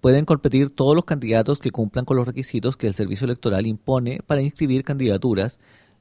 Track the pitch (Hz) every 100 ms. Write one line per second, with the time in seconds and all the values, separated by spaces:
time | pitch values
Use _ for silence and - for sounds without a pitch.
0 | 131 135 151 151 143 131 139 - 135 156
1 | 170 147 120 113 113 143 127 113 110 -
2 | 123 131 123 127 131 117 107 131 113 95
3 | 101 104 123 120 117 98 113 107 - 131
4 | 120 131 - 143 139 - 151 131 135 139
5 | 127 98 127 98 107 - _ _ _ _